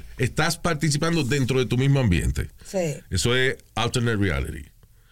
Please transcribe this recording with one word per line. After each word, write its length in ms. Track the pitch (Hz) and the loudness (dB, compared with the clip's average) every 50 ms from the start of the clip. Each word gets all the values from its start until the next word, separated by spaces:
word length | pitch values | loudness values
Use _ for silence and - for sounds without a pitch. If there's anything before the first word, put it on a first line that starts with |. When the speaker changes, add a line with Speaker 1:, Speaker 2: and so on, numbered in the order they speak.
| - - - | -4 -10 -4
Speaker 1:
estás 400 | - 123 117 - - 156 175 160 | -4 -4 -2 0 0 0 0 -2
participando 680 | - - 175 165 147 165 160 139 147 170 165 170 165 147 | -2 -2 -2 -2 0 0 0 0 0 0 0 0 0 0
dentro 360 | 113 147 143 131 110 127 131 | 0 0 0 0 2 2 0
de 60 | 127 | 2
tu 120 | 110 123 | 2 2
mismo 220 | 123 135 139 139 139 | 2 4 4 4 4
ambiente. 500 | 127 104 87 76 57 60 - - 50 - - - - | 4 4 4 4 2 0 -2 -2 -6 -8 -10 -18 -14
Speaker 2:
Sí. 300 | - - 190 175 160 139 - - - | -6 -4 -2 -2 -2 -4 -8 -8 -6
Speaker 1:
Eso 260 | - - - 120 123 | -4 -2 0 2 2
es 220 | 127 127 131 - - - - - | 2 2 0 -2 -4 -10 -10 -6
alternate 420 | 101 117 117 - 123 117 120 113 | -4 -2 -2 -2 0 0 0 0
reality. 480 | 101 101 95 76 69 65 - - - - - - - - - - - - - | 0 0 0 0 -2 -4 -6 -8 -10 -14 -18 -20 -20 -20 -20 -20 -20 -20 -20